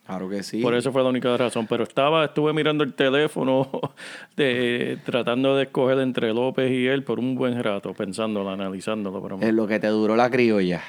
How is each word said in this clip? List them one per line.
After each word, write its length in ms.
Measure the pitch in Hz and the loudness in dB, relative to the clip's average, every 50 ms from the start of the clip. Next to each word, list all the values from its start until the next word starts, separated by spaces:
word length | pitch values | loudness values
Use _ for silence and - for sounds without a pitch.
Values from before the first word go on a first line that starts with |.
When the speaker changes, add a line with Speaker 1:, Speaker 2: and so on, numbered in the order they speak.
| _ | _
Speaker 1:
Claro 240 | - 95 92 92 92 | -10 -8 -8 -6 -6
que 140 | 101 101 95 | -6 -6 -6
sí. 180 | - - 107 | -6 -4 -2
Speaker 2:
Por 140 | 117 120 120 | 0 0 0
eso 180 | 123 117 135 123 | 0 0 0 0
fue 100 | 135 131 | 0 2
la 60 | 127 | 2
única 260 | 127 123 117 123 123 120 | 0 0 0 0 0 0
razón. 280 | 127 117 - 117 113 | 0 0 0 -2 -2
Pero 180 | - 120 113 113 | -2 -2 -2 -2
estaba, 420 | - - - 135 143 160 160 156 | -2 0 0 2 2 2 2 2
estuve 260 | 143 - 160 151 151 151 | 0 0 0 0 0 0
mirando 320 | 156 151 156 151 151 151 | 2 0 0 2 0 0
el 80 | 135 - | -2 0
teléfono, 760 | - 143 135 131 143 151 151 - - 147 131 131 135 135 - - - - 131 - - - | 0 2 2 4 2 2 0 0 -2 0 2 2 2 0 0 -2 -4 -6 -6 -8 -12 -16
<laughs> 340 | - - - - - _ | -16 -16 -16 -18 -10 _
de, 600 | - 143 131 123 123 123 120 120 120 139 127 131 127 - | 0 0 0 2 2 0 0 0 0 -2 -2 -4 -6 -4
tratando 500 | - - 127 113 117 117 127 131 135 135 | -2 -2 0 0 0 0 2 2 2 4
de 60 | 139 135 | 2 2
escoger 360 | 131 - 147 131 127 131 135 | 0 0 0 2 2 2 2
entre 340 | 135 131 123 123 120 113 110 | 2 0 0 0 0 0 0
López 360 | 117 123 131 113 - 131 127 | 0 0 0 0 0 0 2
y 160 | 127 127 123 | 2 2 2
él 160 | 127 135 139 135 | 2 0 0 -2
por 160 | - 117 110 | -2 -2 -2
un 160 | 117 131 131 | -2 -2 -2
buen 260 | 127 135 123 123 120 117 | 0 0 0 0 -2 -2
rato, 300 | 110 101 101 - 95 92 | -2 -2 -2 -4 -8 -6
pensándolo, 560 | - 107 95 92 104 110 110 107 104 98 98 | -6 -6 -6 -4 -4 -4 -2 -2 -2 -4 -4
analizándolo. 720 | 95 98 98 95 95 95 - - 110 110 104 95 92 98 95 | -4 -6 -6 -6 -6 -6 -6 -6 -6 -4 -4 -6 -6 -8 -8
Pero 160 | 98 98 95 | -8 -6 -2
Speaker 1:
Es 140 | 98 113 110 | 0 2 2
lo 120 | 110 113 | 2 2
que 140 | 101 110 104 | 2 0 0
te 60 | - | 2
duró 300 | 107 107 107 107 107 110 | 2 2 2 2 2 4
la 120 | 113 123 123 | 4 4 4
criolla. 520 | 120 127 123 117 110 101 92 90 87 82 - | 4 4 4 4 4 4 2 2 0 -2 -6